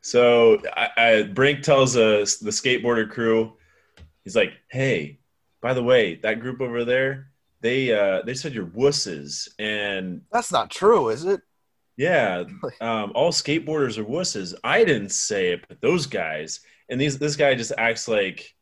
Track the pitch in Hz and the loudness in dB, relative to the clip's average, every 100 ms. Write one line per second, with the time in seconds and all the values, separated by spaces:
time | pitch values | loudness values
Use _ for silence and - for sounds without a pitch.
0 | - 123 120 120 117 104 - - 107 - | 2 4 6 8 8 6 2 -4 -2 2
1 | 117 110 104 98 135 147 156 135 131 123 | 4 4 2 2 2 2 4 4 6 4
2 | 110 104 101 - 107 104 127 123 120 113 | 4 4 0 -4 -4 -2 -2 0 0 -2
3 | 107 120 113 113 113 _ _ _ _ _ | -2 -2 0 2 0 _ _ _ _ _
4 | - _ - 107 95 - _ 127 135 92 | -20 _ -2 0 0 -4 _ -4 -2 -2
5 | 73 - _ _ _ _ 120 127 120 127 | -4 -14 _ _ _ _ -4 -2 4 4
6 | 101 80 110 113 123 120 127 117 120 127 | 4 -2 -4 -4 -8 -8 -6 -4 0 0
7 | 135 135 - _ _ _ 113 131 127 107 | 0 -4 -14 _ _ _ -2 0 0 2
8 | 101 95 110 131 160 117 85 98 139 147 | 2 0 -4 -8 -8 -8 -8 0 2 2
9 | 98 78 71 - - - 107 104 101 95 | -6 -8 -10 -12 -12 -8 -6 -4 -4 -6
10 | 92 87 _ 226 233 127 101 - 196 220 | -6 -10 _ -6 0 -2 -2 0 4 4
11 | 117 110 175 196 _ _ _ _ _ - | 2 -2 -2 -2 _ _ _ _ _ -4
12 | 156 165 107 90 90 92 - - 117 110 | 0 2 2 -2 -8 -10 -12 -8 -4 -4
13 | 101 120 165 165 - 160 151 156 131 107 | -4 0 0 0 -2 -4 -2 -2 -2 -4
14 | 107 151 175 104 90 - 117 185 208 123 | -6 -4 -4 -6 -10 -8 -2 2 2 0
15 | 101 - - 101 90 87 - 85 117 175 | -2 -6 -4 -2 -2 -4 -10 -4 0 0
16 | 135 101 80 78 78 - _ _ - 123 | -2 -6 -6 -8 -10 -14 _ _ -10 -2
17 | 147 135 147 147 143 127 113 110 117 113 | -2 -2 -4 0 2 2 -4 -2 -2 -2
18 | - 107 95 - - _ | -2 -2 -2 -6 -20 _